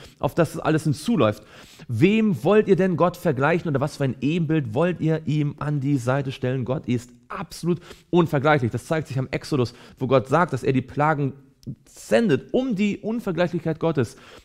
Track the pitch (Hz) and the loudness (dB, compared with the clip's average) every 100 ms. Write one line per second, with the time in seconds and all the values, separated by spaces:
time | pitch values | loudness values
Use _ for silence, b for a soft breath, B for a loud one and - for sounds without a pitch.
0 | B B 143 - 160 - - 156 160 - | B B -2 0 0 0 0 0 0 -2
1 | - 214 107 107 B B B B B 113 | 0 2 2 0 B B B B B 2
2 | 180 220 220 135 147 214 202 170 190 156 | 4 4 2 2 4 4 4 2 2 2
3 | 175 180 175 123 143 170 165 135 131 - | 0 0 -2 0 0 0 -2 -2 -2 -2
4 | 135 - 139 175 156 160 120 117 175 170 | -4 -2 -2 0 0 0 0 -2 -2 0
5 | 160 156 156 151 143 - 143 147 135 143 | -2 -2 -2 -2 -2 -4 -4 -2 0 0
6 | 120 139 135 - 127 131 117 143 - 123 | 0 -2 -2 -4 -4 -2 -4 -4 -2 -4
7 | - - _ - 190 - 165 175 B B | -4 -18 _ -12 -10 -6 -4 -4 B B
8 | B 160 165 143 147 151 117 117 - 160 | B 2 2 2 2 2 2 -4 -4 -4
9 | - 131 131 - - 143 117 B B - | -2 -6 -4 -6 -2 -2 -2 B B -8
10 | 127 135 104 151 175 131 - 131 135 143 | 2 2 4 2 2 0 0 0 -2 0
11 | 151 147 139 - - _ 131 - _ - | 0 0 -2 -6 -18 _ -16 -16 _ -20
12 | - 233 226 131 - 240 262 190 208 - | 0 2 4 2 0 -2 0 0 0 -2
13 | 208 233 202 170 175 175 160 156 165 151 | -6 -6 -4 -2 -2 -2 -4 -2 -2 0
14 | 113 - B B | -2 -4 B B